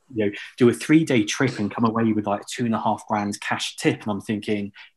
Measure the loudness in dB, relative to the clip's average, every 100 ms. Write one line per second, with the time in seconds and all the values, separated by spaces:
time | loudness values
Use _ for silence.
0 | _ -2 -2 -2 -10 4 4 4 4 4
1 | 6 2 2 0 0 0 -4 0 0 2
2 | 2 2 0 -2 -4 -4 -2 0 0 -4
3 | -2 -2 -2 -4 -6 -6 -6 -2 -2 -2
4 | -4 -6 -4 -4 -2 -4 -4 -12 -20